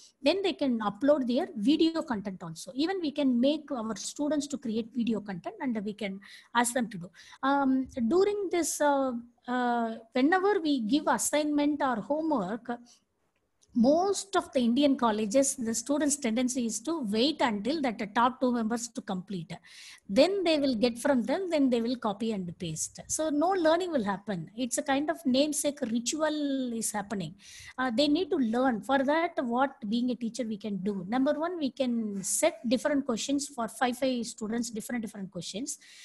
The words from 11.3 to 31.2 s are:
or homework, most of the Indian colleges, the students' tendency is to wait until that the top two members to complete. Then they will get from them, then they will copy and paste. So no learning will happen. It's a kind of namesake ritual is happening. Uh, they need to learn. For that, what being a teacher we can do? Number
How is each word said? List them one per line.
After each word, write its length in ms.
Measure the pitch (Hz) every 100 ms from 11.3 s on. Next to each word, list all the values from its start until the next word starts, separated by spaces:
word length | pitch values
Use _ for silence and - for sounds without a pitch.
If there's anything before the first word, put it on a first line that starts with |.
| 294 302 294 294 294
or 140 | 285 233
homework, 680 | - 294 320 285 180 226 - 240 - - _ _ _ _ _ _ _
most 600 | 254 233 311 392 392 -
of 160 | 359 339
the 60 | 269
Indian 360 | 240 240 285 269
colleges, 580 | 233 214 214 254 269
the 180 | - 226
students' 440 | 226 - 294 302 277
tendency 500 | 233 220 254 262 233
is 140 | 208
to 220 | - 330
wait 380 | 226 214 269 302
until 400 | 277 208 208 330
that 160 | 269 202
the 80 | 202
top 340 | 240 240 247
two 100 | 254
members 380 | 240 220 240 -
to 120 | -
complete. 520 | - 185 175 196 160 - - - - - -
Then 340 | 202 320 403
they 160 | 339 311
will 160 | 277
get 240 | 233 240 233
from 240 | 285 269
them, 260 | 220 320 381
then 220 | 330 269
they 100 | 240
will 140 | 226
copy 380 | 247 226 196 226
and 260 | 208 180 170
paste. 400 | 170 156 - - -
So 220 | - 311
no 220 | 294 330
learning 420 | 392 320 339 359
will 100 | 302
happen. 480 | 208 196 - 180 156 226
It's 220 | 254 -
a 40 |
kind 280 | 285 269 302
of 80 | 320
namesake 560 | 269 247 302 285 294 285
ritual 880 | 233 233 233 302 311 302 294 269 254
is 180 | 226 208
happening. 460 | 214 202 208 160 - - - - -
Uh, 160 | 254
they 140 | 226 294
need 220 | 294 359
to 60 | 330
learn. 420 | 233 233 262 226
For 180 | - 269
that, 340 | 269 311 349 339
what 320 | 254 240 269 - 208
being 220 | 233 247
a 60 | 247
teacher 280 | 233 -
we 120 | 226 214
can 220 | 220 202
do? 260 | 190 196 175
Number 280 | 254